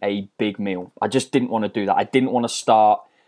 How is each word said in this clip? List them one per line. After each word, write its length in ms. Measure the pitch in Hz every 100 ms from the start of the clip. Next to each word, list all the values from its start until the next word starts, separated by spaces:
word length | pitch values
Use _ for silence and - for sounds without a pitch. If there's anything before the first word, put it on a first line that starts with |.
a 260 | 101 101 98 -
big 220 | 107 98
meal. 320 | 101 90 90 _
I 60 | 107
just 240 | 131 -
didn't 180 | 139 123
wanna 200 | 113 104
do 180 | 110 98
that. 80 | 98
I 60 |
didn't 300 | 107 131 131
wanna 160 | 120 117
start 520 | - - 110 107 104 - _